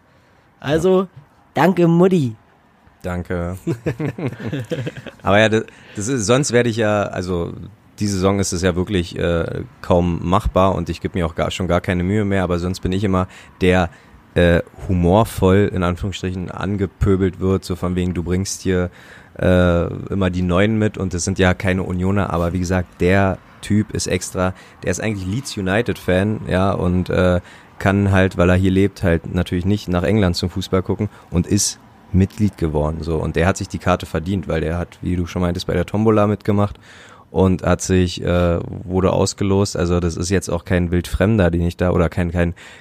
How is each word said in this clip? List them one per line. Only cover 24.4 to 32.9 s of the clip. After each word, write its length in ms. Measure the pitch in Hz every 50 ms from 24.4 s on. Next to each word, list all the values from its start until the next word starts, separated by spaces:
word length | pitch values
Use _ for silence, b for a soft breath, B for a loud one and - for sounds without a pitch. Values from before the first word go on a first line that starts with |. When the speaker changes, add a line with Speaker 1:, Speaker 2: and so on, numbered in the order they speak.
| 90 92 92 B B B B B -
Speaker 2:
der 80 | -
ist 80 | 92 90
eigentlich 260 | - 110 110 101 92 92
Leeds 280 | 98 127 - - - 107
United 400 | 95 92 92 107 120 - 92 -
Fan, 420 | - - 90 92 98 107 110 - - -
ja, 240 | 85 90 92 98
und, 380 | 95 - 85 90 90 90 87 -
äh, 300 | - 87 90 90 90 87 - B B B B B B -
kann 340 | - 101 95 101 101 98
halt, 260 | 98 95 95 98 - 92
weil 120 | 87 90
er 60 | 90
hier 160 | 92 95 95
lebt, 320 | 92 95 98 98 - - -
halt 300 | 92 85 82 - - -
natürlich 320 | 90 87 - - 90 85
nicht 240 | 95 104 104 - -
nach 140 | 90 87 85
England 320 | 76 101 110 101 90 87 -
zum 120 | - 90
Fußball 320 | - 95 90 - - 95
gucken 280 | 90 - 98 - 107 104 B B B B
und 160 | - 85 87
ist 320 | - 101 104 - - - - - - - - - - -
Mitglied 440 | 92 95 98 - - 107 98 - -
geworden, 420 | 82 80 76 76 73 78